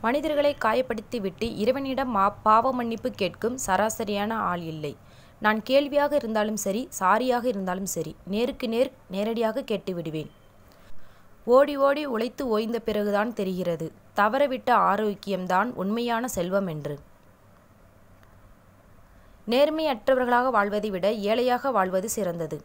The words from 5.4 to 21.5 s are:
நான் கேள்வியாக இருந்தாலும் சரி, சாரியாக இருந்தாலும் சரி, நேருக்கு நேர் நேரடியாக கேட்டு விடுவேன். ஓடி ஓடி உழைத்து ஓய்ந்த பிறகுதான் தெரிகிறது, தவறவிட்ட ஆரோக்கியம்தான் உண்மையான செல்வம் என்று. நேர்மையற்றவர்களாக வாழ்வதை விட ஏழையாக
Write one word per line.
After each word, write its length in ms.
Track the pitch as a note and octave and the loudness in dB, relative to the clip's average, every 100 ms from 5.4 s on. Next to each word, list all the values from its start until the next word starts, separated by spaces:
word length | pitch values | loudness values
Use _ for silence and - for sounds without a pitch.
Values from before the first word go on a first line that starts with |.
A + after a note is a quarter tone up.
| G#3+ | 0
நான் 140 | A3 A3 | 0 4
கேள்வியாக 460 | C4+ C#4+ C#4+ C#4+ D4 | 4 4 2 2 2
இருந்தாலும் 400 | A3+ A3 G#3+ G#3+ G3+ | 0 0 0 -2 -2
சரி, 160 | G3 C4 - | -2 -4 -2
சாரியாக 460 | F#3+ G#3+ B3+ A#3+ A#3 | 2 4 4 0 0
இருந்தாலும் 360 | G3 F#3+ F3+ G3 - | -2 -2 -4 -4 -6
சரி, 180 | D#3 - - | -6 -8 -6
நேருக்கு 340 | G3+ B3 - A#3+ | -2 -2 -2 -4
நேர் 180 | A3+ C4+ - - F#3 | 0 0 -2 -10 -4
நேரடியாக 480 | G#3+ A3+ A3 A3 - | -2 0 -2 -2 -4
கேட்டு 220 | G3+ G3 F3 | -4 -4 -6
விடுவேன். 320 | D#3+ D#3 D3 - - - - - - - - - - - - B3 | -4 -6 -8 -16 -20 -20 -20 -20 -10 -10 -10 -16 -20 -14 4 6
ஓடி 200 | D4 C#4+ C#4 | 6 4 2
ஓடி 160 | C#4+ D4 | 2 -2
உழைத்து 320 | A3+ A#3+ - C4+ G#3+ | -4 -4 -4 -2 -2
ஓய்ந்த 220 | A3 A#3 A3+ | -2 -4 -2
பிறகுதான் 440 | G#3 G#3 G3+ G#3+ A3+ | -2 0 0 0 -2
தெரிகிறது, 500 | F#3+ F#3 F3 E3 D#3+ - - - | -4 -2 -2 -4 -6 -12 -10 0
தவறவிட்ட 520 | G3+ C4 C#4+ B3 A3+ A#3 F3+ | 2 2 0 0 2 4 4
ஆரோக்கியம்தான் 800 | G3+ G#3+ G3 - F#3+ F#3 F#3 A3 - | 2 0 -4 -4 -4 0 0 0 -2
உண்மையான 460 | F#3+ A3+ A#3+ A3+ B3 - | -4 -2 -2 -2 -2 -4
செல்வம் 340 | F3 G3 F#3+ D3+ | -2 0 -2 -6
என்று. 200 | C#3+ C#3+ - - - - - - _ - - - - - - - - - - _ - - - - - - - A#3+ | -8 -10 -14 -20 -20 -20 -20 -20 _ -20 -20 -20 -20 -20 -20 -20 -20 -20 -20 _ -20 -20 -20 -20 -20 -18 -2 2
நேர்மையற்றவர்களாக 1000 | D4 D#4 D#4 A#3+ - C4 B3 B3 B3+ A#3 | 2 2 -2 -2 0 2 4 2 4 2
வாழ்வதை 320 | G3+ G#3 G#3+ F#3+ | 2 0 -4 -2
விட 100 | F#3 A3 G3+ | 0 0 0
ஏழையாக 420 | A3+ B3 | 2 2